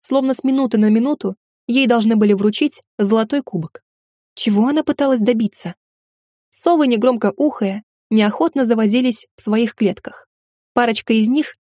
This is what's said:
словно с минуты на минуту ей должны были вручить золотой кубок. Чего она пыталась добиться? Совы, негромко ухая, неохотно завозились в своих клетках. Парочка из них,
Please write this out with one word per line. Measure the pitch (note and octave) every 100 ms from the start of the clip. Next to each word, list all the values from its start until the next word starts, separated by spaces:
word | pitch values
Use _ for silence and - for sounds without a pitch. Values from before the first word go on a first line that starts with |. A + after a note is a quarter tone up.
словно | - C4+ C4
с | B3+
минуты | C4+ C4+ B3+ G#3+
на | G#3+
минуту | A3 C4+ D4 F#3+ - _ _ -
ей | B3+ A#3+
должны | A#3 G#3+ A3
были | G#3
вручить | G3+ G#3 - D4 - _ -
золотой | G3+ A3 A3 C#4+
кубок. | - E3+ D#3+ - _ _ _ _ _
Чего | - A3+ G#3 B3
она | D#4
пыталась | D4+ C#4+ C#4 B3+
добиться? | G#3+ A#3 G#3+ - F3 - _ _ _ _ _ _ _
Совы, | - E4+ E4 C4+
негромко | A3+ B3+ A#3 G#3 -
ухая, | D4 - G3 G3+ _ _ -
неохотно | A3 G#3+ - E4 C#4
завозились | A#3 A3 A3 B3 B3+ A3 - -
в |
своих | G#3 A3 A#3
клетках. | - G3+ - - - _ _ _ _ _
Парочка | B3+ A#3 A3 -
из | A3 A3
них, | C#4+ - -